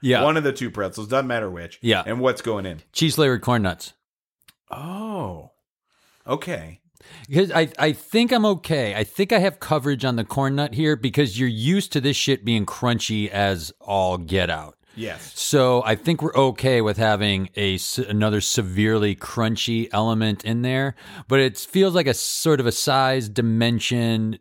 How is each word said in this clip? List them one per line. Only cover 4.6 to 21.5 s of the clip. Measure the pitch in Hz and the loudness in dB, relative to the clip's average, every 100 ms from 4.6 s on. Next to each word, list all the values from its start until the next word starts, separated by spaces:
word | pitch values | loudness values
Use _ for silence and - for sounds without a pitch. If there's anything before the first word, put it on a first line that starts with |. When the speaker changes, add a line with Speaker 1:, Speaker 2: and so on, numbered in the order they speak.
| - | -16
Speaker 2:
Oh. | 131 160 190 220 202 107 82 - _ _ _ _ _ _ _ - | -12 -10 -10 -10 -8 -8 -10 -16 _ _ _ _ _ _ _ -6
Okay. | 147 175 147 80 80 _ _ - - 123 | -6 -6 -10 -10 -18 _ _ -20 -20 -2
Speaker 1:
'Cause | 143 185 | 2 4
I, | 143 - - | 2 0 2
I | 151 | 0
think | - - 226 233 | 0 0 2 4
I'm | 247 214 | 4 4
okay. | 185 - 151 110 101 | 2 0 -2 0 -2
I | |
think | 107 - 196 | -4 -2 2
I | 220 | 4
have | 190 - | 2 -2
coverage | - 156 135 135 131 | -2 0 0 0 0
on | 117 | -2
the | |
corn | 110 - 135 139 | -2 0 0 0
nut | 147 113 | -2 0
here | 156 147 | 0 2
because | 127 - 139 104 | 0 2 0 2
you're | 131 | -2
used | 110 131 196 - | 0 0 0 0
to | 147 | 0
this | 131 131 | 0 0
shit | - 120 104 | 0 0 2
being | 113 98 | 0 0
crunchy | - 123 117 - 107 104 | -2 -2 0 -2 -2 -2
as | 101 101 90 78 - | 0 0 0 -6 -16
all | - 98 92 90 | -4 0 0 -2
get | 82 95 87 | -2 0 0
out. | 78 76 - _ - | -2 -8 -20 _ -12
Speaker 2:
Yes. | 110 78 - - | -12 -12 -14 -8
Speaker 1:
So | - 147 127 123 | 0 2 4 2
I | 110 110 | 2 0
think | 165 165 | 0 -2
we're | 156 127 | 0 2
okay | 135 117 131 123 | 2 2 2 2
with | 107 101 | 2 2
having | 110 104 104 95 95 - | 2 2 2 0 -2 -2
a | 98 95 | -2 -2
s-, | - - | -4 -6
another | 98 104 107 104 | -2 0 2 2
severely | - - 95 92 107 110 104 95 | 0 -2 -2 0 2 2 0 -2
crunchy | - - 110 113 - 113 117 | -6 -4 -2 -2 -2 -2 -2
element | 101 113 110 110 101 110 | -2 0 0 0 -2 -2
in | 117 | -2
there, | 127 131 135 - - - - | -2 -2 -2 -6 -16 -18 0
but | 135 | 2
it | 131 | 4